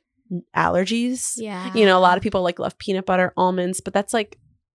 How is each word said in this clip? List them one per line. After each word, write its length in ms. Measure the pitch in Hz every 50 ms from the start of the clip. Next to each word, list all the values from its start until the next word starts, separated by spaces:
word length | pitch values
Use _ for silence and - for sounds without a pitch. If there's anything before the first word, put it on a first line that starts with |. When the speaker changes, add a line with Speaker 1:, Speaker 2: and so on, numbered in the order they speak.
| _ _ _ _ _ - 190 175 - _ -
Speaker 1:
allergies. 760 | - 160 165 175 175 190 185 226 233 240 247 254 254 - - -
Speaker 2:
Yeah. 360 | 240 226 214 202 180 185 190 190
Speaker 1:
You 100 | 233 214
know, 120 | 196 185 185
a 20 |
lot 160 | 185 180 180
of 60 | 190 185
people, 200 | 214 196 190 180
like, 160 | 175 175 -
love 200 | - 196 - -
peanut 280 | - - 190 185 190
butter, 260 | 196 185 185 185 180 -
almonds, 440 | - 185 180 185 185 180 180 185 -
but 120 | - 190 -
that's, 200 | 196 202 - -
like, 240 | 233 208 - - - _ _ _ _ _ _ _